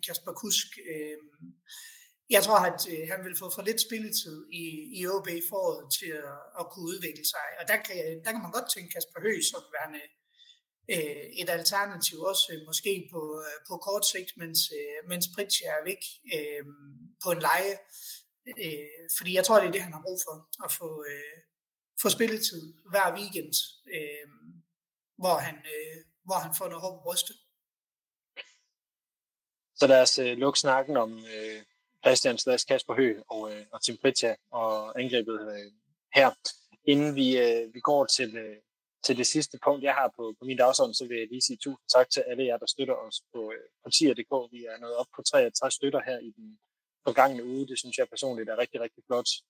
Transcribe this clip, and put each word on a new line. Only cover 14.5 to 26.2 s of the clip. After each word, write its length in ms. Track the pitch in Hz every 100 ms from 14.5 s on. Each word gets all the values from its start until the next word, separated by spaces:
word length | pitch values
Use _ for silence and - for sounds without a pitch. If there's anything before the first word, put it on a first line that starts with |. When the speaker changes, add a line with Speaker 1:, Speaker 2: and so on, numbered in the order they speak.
| 160 - 151
Speaker 1:
øh, 300 | 147 147 160
mens 160 | 180 175 -
Pritja 320 | 202 - 165 151
er 60 | 156
væk. 140 | 196 - - - 160
Øh, 300 | 151 147 143 143 143 143 - _
på 80 | 185
en 100 | 165 156
leje. 240 | 170 196 196 - - - - _ _ - 254
Øh, 440 | 180 151 147 156 165 -
fordi 160 | 170
jeg 120 | 185 185
tror, 140 | 220
det 80 | 180
er 40 |
det, 100 | 185
han 120 | 180
har 80 | 160
brug 180 | 185 185 -
for, 80 | 156 - - 175
at 60 | -
få, 260 | 170 156 147
øh, 260 | 143 147 156 _ _ _ _ _ -
få 80 | 208
spilletid 640 | 190 226 220 220 170 156 - -
hver 160 | 196 185 170
weekend, 360 | 202 180 - - - - - 170
øh, 320 | 151 147 143 _ 156 170 _ _ _ _ _ _
hvor 200 | 185 160
han, 180 | 165 156
øh, 420 | - 151 156 160 - _